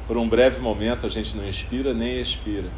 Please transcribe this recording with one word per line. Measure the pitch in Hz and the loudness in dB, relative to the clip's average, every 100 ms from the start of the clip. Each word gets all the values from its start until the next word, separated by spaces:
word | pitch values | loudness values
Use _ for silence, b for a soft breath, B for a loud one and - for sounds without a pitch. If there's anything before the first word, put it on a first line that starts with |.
Por | - 117 | -2 0
um | 113 | 4
breve | 113 127 123 | 6 6 6
momento | 123 101 110 120 110 | -2 0 0 0 -2
a | |
gente | 110 107 107 | -4 -4 -6
não | 98 | -6
inspira | 92 - 123 135 | -6 -4 -2 0
nem | 117 117 127 | 0 -2 -2
expira. | 117 - - 101 90 | -4 -4 -4 -4 -6